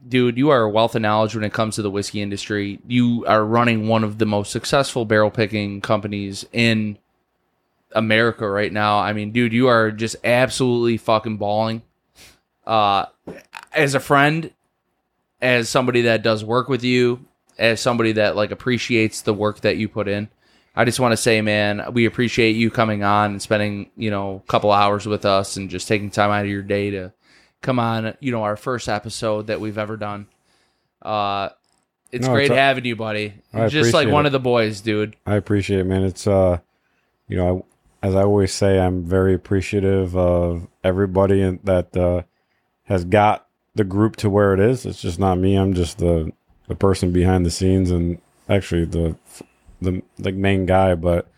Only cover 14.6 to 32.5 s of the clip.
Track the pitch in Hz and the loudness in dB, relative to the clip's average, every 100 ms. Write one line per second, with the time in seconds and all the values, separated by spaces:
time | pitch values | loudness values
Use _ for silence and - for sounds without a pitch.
14.6 | _ _ _ _ _ _ _ _ 127 123 | _ _ _ _ _ _ _ _ 0 0
15.6 | 113 143 123 123 117 110 113 107 107 120 | 0 0 0 2 2 2 0 -2 -2 -4
16.6 | 127 127 123 123 123 123 - _ _ - | -2 -2 0 2 2 -2 -8 _ _ -2
17.6 | 110 110 131 120 113 107 104 87 104 98 | 0 0 0 0 0 2 0 0 -4 -4
18.6 | - 120 - 117 110 - - 104 107 104 | -4 -4 0 0 0 -2 -4 -2 -2 -2
19.6 | 107 85 107 110 101 101 107 _ _ _ | -2 -2 -4 -4 -4 -4 -6 _ _ _
20.6 | _ - 120 120 123 113 123 110 107 104 | _ -2 0 2 2 2 2 2 2 0
21.6 | 104 104 - 120 113 - 120 - 113 110 | 0 -2 -4 0 0 0 -2 2 2 2
22.6 | 113 123 113 104 101 104 104 98 - 107 | 0 0 0 0 0 2 2 -2 -2 0
23.6 | 104 101 104 - 110 101 98 95 - 120 | 0 -4 -10 -8 -6 -4 -6 -10 -4 0
24.6 | 104 101 101 104 104 104 104 98 101 - | 2 4 4 0 -2 -2 2 0 0 -6
25.6 | 95 87 - 110 101 - 104 104 101 101 | -8 -10 -4 -4 -2 -2 0 0 -2 -6
26.6 | 98 101 101 98 92 - _ _ _ _ | -4 -4 -2 -6 -10 -16 _ _ _ _
27.6 | - 127 117 113 110 - 139 117 104 104 | -4 -2 -2 -2 -6 -8 -6 -4 -4 -4
28.6 | - 123 - 104 113 - 113 107 107 95 | -6 -8 -4 -6 -6 -6 -4 -4 -4 -6
29.6 | 107 104 107 107 104 101 101 _ _ _ | -6 -6 -8 -8 -10 -10 -14 _ _ _
30.6 | _ _ _ _ - 107 101 101 98 - | _ _ _ _ -6 -4 -2 -4 -6 -10
31.6 | _ _ _ _ _ 127 127 127 139 | _ _ _ _ _ -4 0 2 4